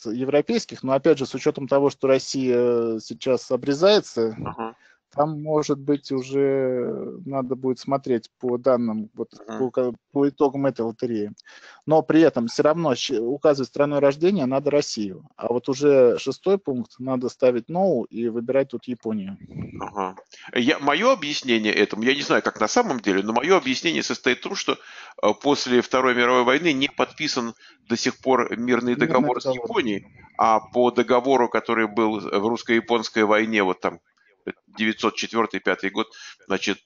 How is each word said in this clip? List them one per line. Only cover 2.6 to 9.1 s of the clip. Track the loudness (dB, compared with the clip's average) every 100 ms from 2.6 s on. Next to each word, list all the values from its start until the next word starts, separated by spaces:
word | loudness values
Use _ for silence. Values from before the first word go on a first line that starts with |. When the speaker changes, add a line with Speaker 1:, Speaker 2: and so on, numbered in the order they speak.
| 2 2 0 -4
Speaker 1:
э, |
сейчас | -8 -6 -2 -2 -2
обрезается, | -4 -2 2 4 4 2 -2 -4 -4
Speaker 2:
Ага. | -10 -8 -10 -12 _ _ _
Speaker 1:
там, | -2 -2 -4
может | -2 -2 0 -2
быть, | -2 -2 -2
уже | -6 -4 0 0 0 0 -2 -4 -6 -10 -12 -8
надо | -6 -4 -4
будет | -4 -4
смотреть | -4 -4 0 -2 -4 _
по | -4 0
данным, | 2 2 0 -4 -8